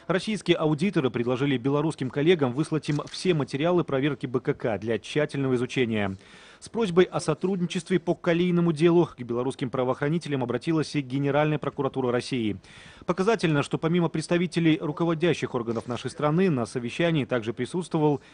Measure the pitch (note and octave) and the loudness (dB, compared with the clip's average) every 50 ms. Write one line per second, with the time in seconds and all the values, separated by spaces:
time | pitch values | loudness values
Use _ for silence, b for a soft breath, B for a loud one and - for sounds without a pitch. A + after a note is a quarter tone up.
0 | B - E3 F#3+ - A3 G#3+ E3+ - - E3+ - D#3+ D3+ D#3 C#3+ E3 G#3 F#3 E3+ | B -2 -2 -2 -2 -2 -4 -2 2 2 2 2 2 0 2 2 0 0 2 2
1 | C3 B2 G#2 B2 A#2 A#2+ B2+ A#2+ C#3 C#3+ C3+ B2 A#2 C#3 C#3 C#3+ D3+ D#3+ C#3+ - | 0 0 0 0 0 0 0 0 0 0 0 0 0 0 0 2 0 0 -2 -4
2 | C#3 B2+ - D3 C#3+ E3 F#3 E3 C#3+ B2 A#2+ C3+ D#3 - D#3+ D3+ - - D3 D3 | -6 -4 -2 2 4 4 4 4 2 0 0 -2 -2 -2 -2 -2 -2 -2 -2 -2
3 | - - - - - F#3 E3+ D3+ C3 - - C3+ D3+ E3+ F3+ F3 D#3 - C#3 C3 | -4 -6 -8 -2 0 0 2 2 0 -2 -2 -2 0 2 2 2 0 0 0 0
4 | C3+ C#3+ C#3 - - C3 A#2+ B2+ - - C3+ - - B2 G#2+ F#2+ G#2+ A2+ A2+ G#2 | 0 0 -2 -4 -4 -4 -4 -2 -2 -2 -4 -2 -2 -2 -2 -2 -2 -2 -2 -4
5 | - - - D3 D3 D3 - C#3 C#3 C3 B2+ A#2+ B2+ A#2+ - C#3 B2+ A2+ A2+ G#2+ | -4 -4 -2 -2 -2 0 -2 -2 -2 0 0 0 -2 -2 0 0 0 0 0 0
6 | G2+ G2 G2 G2 B B B B B B B B - - - G#3+ A#3 F3+ E3 F3+ | 0 -2 -2 -6 B B B B B B B B -18 -8 -4 -2 -2 2 4 4
7 | F3+ - - D#3+ - - D3+ - - F#3 G3+ F3+ F3 E3+ - F#3 - - F#3+ F3 | 4 4 2 -2 -2 -2 -2 -2 -2 -2 -2 -2 -2 -2 -4 -6 -2 0 -2 0
8 | - - E3 - - F3+ E3 E3+ F3+ F3+ F3 E3+ E3+ E3+ D#3+ C#3+ D#3+ F3 E3+ F3 | 0 -2 -4 -2 0 2 2 2 2 2 2 2 2 2 2 4 4 6 6 6
9 | D#3+ - - - B2 A2+ A#2 A#2+ B2 C3+ B2+ - C#3 A#2+ - C3 B2+ B2+ B2+ - | 4 2 0 -8 -8 -4 -4 -2 -2 -2 -4 -4 -4 -4 -2 0 0 0 0 0
10 | C#3+ D3 D#3+ F3 - D3 C#3+ C3 B2+ A#2 A#2 B2 - E3 E3 D#3 C#3+ - - D3+ | 0 0 0 -2 -2 -4 -4 -2 -2 -2 -2 -2 -2 0 0 0 0 -2 -2 -4
11 | C#3 B2 C3 C#3 C#3+ C#3+ C#3 D3 D3+ D3+ D3+ D3 - C#3+ - - C3+ C3+ - C3+ | -4 -2 -2 -2 0 2 2 2 2 2 0 0 -2 -4 -4 -2 -2 -2 -2 0
12 | B2+ B2 A#2+ B2 A2+ - C#3 A#2+ A2+ G#2 G2 F#2+ B B B B B B B B | 0 0 0 0 -2 -2 -2 -2 0 -2 -2 -4 B B B B B B B B
13 | B - F3 - F#3+ G#3+ A#3 F#3 - E3 D3+ C#3+ C#3 - - C#3+ - D#3+ E3+ F3+ | B -2 -2 0 2 2 2 2 2 2 2 2 0 0 -2 -2 0 0 2 2
14 | E3+ D#3 - D#3+ D3+ - F3 E3+ F3+ E3+ - E3+ E3 D#3+ D#3 D#3 F3+ D#3 D3 - | 2 0 0 -2 -2 0 0 0 0 0 0 2 4 4 4 2 0 -4 -4 -2
15 | E3+ E3+ E3+ D3+ E3+ E3+ C#3+ - - A#2 - B2 A2+ A#2 A2+ A2+ - - A#2+ A2 | 0 0 0 2 2 0 2 0 -2 -4 -4 -2 -2 -2 -4 -4 -4 -6 -6 -6
16 | - B2 - - D3 D3+ D3+ F3 G3 F#3+ D3+ B2 A2+ - - C3 A#2 A#2+ - - | -6 -8 -4 -2 0 2 4 4 4 4 2 0 -2 -4 -4 -6 -6 -6 -2 0
17 | E3+ E3+ E3 D3+ B2 - C3 B2 G#2 A2+ A2+ - - - - F3+ E3+ - - E3 | 0 2 2 0 0 0 -2 -2 -2 -2 -4 -4 -4 -4 -4 -6 -4 -2 0 2
18 | D3+ D3+ C#3+ C3 b b | 2 2 2 0 b b